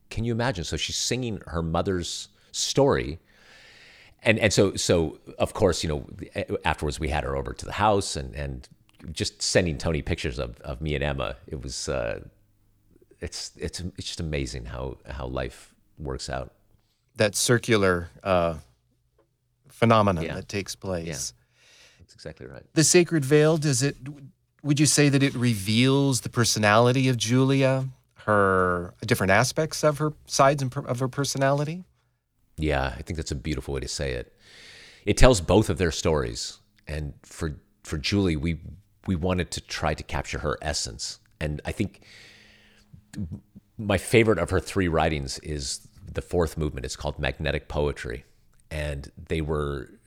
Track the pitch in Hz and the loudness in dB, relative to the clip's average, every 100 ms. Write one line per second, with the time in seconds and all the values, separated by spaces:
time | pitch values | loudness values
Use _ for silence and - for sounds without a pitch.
0 | _ - 117 113 123 90 82 80 - 80 | _ -6 -4 -2 -2 -2 -4 -4 -4 -4
1 | - 123 120 101 - 85 82 85 92 90 | -2 -2 -4 -6 -6 -4 0 0 0 -2
2 | 82 - - _ _ - - - 139 76 | -4 -8 -12 _ _ -6 -2 2 4 2
3 | 62 78 _ _ - - - - - - | -2 -8 _ _ -20 -20 -20 -20 -20 -20
4 | - _ 120 110 107 - 98 87 - 90 | -20 _ 2 4 4 4 4 2 2 4
5 | 78 - - - 104 - 98 82 82 76 | 2 -4 -16 -4 -4 2 2 2 -2 -4
6 | - - - 101 95 98 - 73 76 - | -6 -14 -10 -8 -6 -2 0 0 -2 -4
7 | 76 73 64 69 60 - 50 - 107 101 | -2 -2 -2 -4 -6 -10 -10 0 2 2
8 | - 78 65 58 71 64 - _ _ _ | 0 -6 -8 -8 -8 -10 -14 _ _ _
9 | 80 80 - - - - 87 69 85 76 | -12 -6 -6 -4 0 2 2 0 -2 -2
10 | - 87 78 64 60 60 73 69 76 71 | -2 -4 -4 -6 -8 -10 -12 -8 -4 -2
11 | 73 67 52 - - 73 64 - - 67 | -2 -4 -6 -8 -12 -10 -10 -8 -6 -4
12 | 57 50 50 _ _ _ _ _ _ _ | -4 -6 -12 _ _ _ _ _ _ _
13 | _ _ - - - - 85 - 87 - | _ _ -12 -10 -14 -10 -10 -8 -10 -10
14 | - - 82 73 67 67 60 62 65 - | -10 -8 -4 -4 -4 -8 -10 -8 -8 -10
15 | - - 64 65 64 - - _ _ - | -12 -10 -6 -4 -6 -8 -20 _ _ -12
16 | 71 67 - 65 60 _ _ _ _ _ | -10 -8 -6 -8 -8 _ _ _ _ _
17 | _ - 107 - - 120 - 107 95 87 | _ -2 0 2 2 2 4 2 4 2
18 | 85 - 98 90 85 78 - _ _ _ | -2 -8 0 2 2 -2 -12 _ _ _
19 | _ _ _ _ _ _ _ - 117 110 | _ _ _ _ _ _ _ 0 4 6
20 | 101 85 80 73 - 101 92 - 95 87 | 6 2 -2 -6 -8 -8 -8 -10 -6 -6
21 | 82 67 - - _ _ _ _ - _ | -6 -8 -8 -12 _ _ _ _ -20 _
22 | 87 - 78 - 64 65 - 160 151 180 | -20 -18 -18 -16 -18 -18 -4 2 6 6
23 | 170 165 131 151 156 165 151 120 139 117 | 6 2 4 6 6 4 2 2 0 -4
24 | 131 147 139 _ _ _ 143 143 147 - | -12 -14 -18 _ _ _ 0 4 4 6
25 | 147 135 135 123 123 107 95 113 131 139 | 6 6 2 2 0 0 2 4 4 4
26 | 139 123 - 123 113 110 104 107 123 135 | 2 0 -2 0 2 4 6 6 6 6
27 | 131 120 107 127 131 139 131 131 135 - | 2 2 2 4 4 4 4 2 -2 -10
28 | _ - - 104 98 92 90 90 90 - | _ -8 2 4 6 4 2 0 -4 -10
29 | 110 117 95 101 123 - 156 - 151 147 | -2 2 4 4 4 0 -4 0 0 2
30 | 151 - - - 139 147 131 139 127 123 | -2 -4 -4 4 4 4 -2 -6 -6 -4
31 | 131 143 135 135 135 143 151 180 - _ | -2 -2 -4 0 2 2 -2 -8 -14 _
32 | _ _ _ _ _ - 76 69 67 - | _ _ _ _ _ -4 0 0 -2 -6
33 | - 80 - 71 78 69 - 67 64 - | -8 -8 -6 -6 -4 -6 -6 -8 -6 -6
34 | 69 60 - _ _ - - - - - | -4 -6 -10 _ _ -20 -20 -20 -20 -8
35 | 101 101 127 107 80 98 107 82 85 - | -4 6 6 6 4 4 4 0 0 0
36 | 87 76 60 57 - - _ _ - 76 | 0 0 0 -6 -10 -12 _ _ -10 -8
37 | 73 - - - 82 69 _ _ - 80 | -8 -12 -20 -10 -8 -8 _ _ -10 -6
38 | - 101 92 76 82 78 - - _ _ | 0 2 2 0 -2 -4 -8 -18 _ _
39 | - 76 92 90 - - - - 80 76 | -4 -2 0 0 -2 -6 -10 -4 -2 -2
40 | - 73 - 67 76 - 76 73 - 57 | -4 -6 -6 -6 -4 -4 -4 -4 -6 -8
41 | - - _ _ 78 73 - - 101 - | -12 -12 _ _ -6 -6 -6 -4 -6 -6
42 | - - - - - _ _ _ _ - | -20 -20 -20 -20 -20 _ _ _ _ -20
43 | _ - 82 - - - _ - 101 98 | _ -10 -8 -10 -16 -20 _ -8 0 0
44 | - 120 113 87 85 92 - 98 90 80 | 4 6 6 4 2 0 0 0 2 4
45 | 80 76 67 - 80 76 67 - - - | 2 0 -4 -8 -8 -6 -6 -10 -12 -20
46 | - - - 87 80 80 76 71 62 - | -12 -10 -2 0 0 0 -4 -4 -10 -6
47 | 73 73 67 - 71 71 - 73 73 - | -6 -2 -4 -2 -4 -4 -4 -2 -2 -2
48 | 64 62 - _ _ _ _ - 73 71 | -8 -10 -14 _ _ _ _ -8 -6 -8
49 | - - 82 82 76 76 71 69 - - | -10 -16 -6 -4 -2 -2 -2 -6 -10 -18